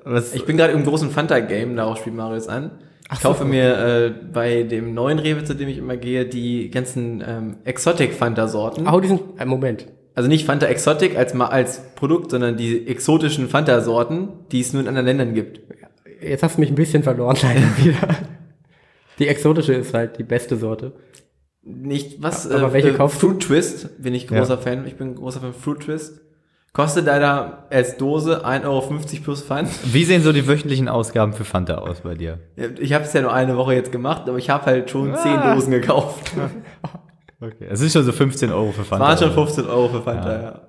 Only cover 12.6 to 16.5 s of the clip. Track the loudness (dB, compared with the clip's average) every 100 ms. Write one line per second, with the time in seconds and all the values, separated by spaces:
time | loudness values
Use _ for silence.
12.6 | -2 -4 -4 -4 2 2 2 0 0 0
13.6 | 4 4 4 0 0 -2 -6 -10 -6 -4
14.6 | -2 -2 -2 0 2 2 0 -2 -4 -10
15.6 | -20 -20 -20 _ _ -14 -6 -2 0